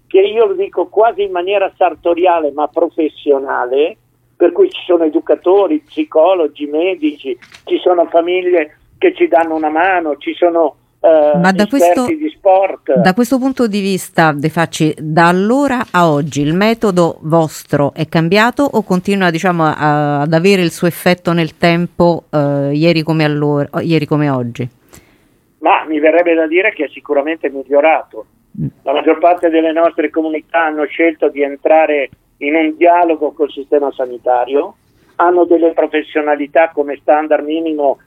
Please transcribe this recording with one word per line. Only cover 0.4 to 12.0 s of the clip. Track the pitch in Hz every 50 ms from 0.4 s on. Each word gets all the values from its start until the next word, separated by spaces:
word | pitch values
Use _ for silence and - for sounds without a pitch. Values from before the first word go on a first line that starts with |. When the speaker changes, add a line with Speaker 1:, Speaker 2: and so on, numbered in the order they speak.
| 226
Speaker 1:
lo | 202 190
dico | 180 196 185 - 190 175 -
quasi | - 214 220 240 175 180 202
in | 196
maniera | 185 175 175 190 208 196 190 175 _
sartoriale | - 190 170 151 - - 175 170 165 180 180 170 165 156 143
ma | 135 147 151
professionale, | - - 165 170 156 - - 156 143 - - - 151 139 131 135 135 131 127 123 123 131 139 151 175 220 _ _ _ _ _ _ _ _
per | - 175 170 -
cui | 208 190 175
ci | - - -
sono | - 175 165 165
educatori, | 156 151 165 - - 151 151 - 175 190 202 196 170 156 151
psicologi, | _ _ - 156 156 151 - 160 156 185 190 180 156 147 - - 147
medici, | 143 147 156 175 190 185 175 151 151 147 143 - 135 123 - - _ - - -
ci | - 180 165
sono | - 180 180 175 165
famiglie | 160 - 170 165 175 180 185 180 180 180 170 151 156 _ _ _ _ _ -
che | - 320 -
ci | - 349 320
danno | 226 220 - 160 160
una | 156 156 151
mano, | 151 160 175 196 185 175 165 151 143
ci | - - 170 151
sono, | - 175 175 165 165 165 139 - _ _ _ _ -
eh, | - - 160 156 147 151 147 175
Speaker 2:
Ma | 175 190 190
da | 185 208
Speaker 1:
esperti | 208 269 285 170 175 175
Speaker 2:
questo, | 262